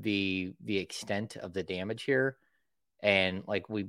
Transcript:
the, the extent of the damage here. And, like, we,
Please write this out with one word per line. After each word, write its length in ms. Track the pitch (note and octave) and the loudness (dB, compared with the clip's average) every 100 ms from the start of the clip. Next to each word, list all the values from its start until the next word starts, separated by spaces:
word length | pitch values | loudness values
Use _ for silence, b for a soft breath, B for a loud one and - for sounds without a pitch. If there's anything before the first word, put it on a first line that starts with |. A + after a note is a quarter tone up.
the, 520 | A2 G2+ G2 F#2+ F#2 - | 0 2 2 0 -2 -6
the 140 | A2 G2 | -2 -2
extent 600 | F2 - - G2+ A2 - | -2 -6 -4 -4 -4 -8
of 180 | G2 | -6
the 80 | F#2 | -4
damage 400 | E2+ F#2 G2 A2 | -4 -4 -4 -4
here. 340 | - C3+ C3 C3 _ _ _ _ _ - | 0 2 2 -2 _ _ _ _ _ 0
And, 400 | G#2 G2 F#2 F#2 - | 4 6 4 0 -2
like, 220 | G2+ - | -2 -2
we, 160 | G#2+ | -4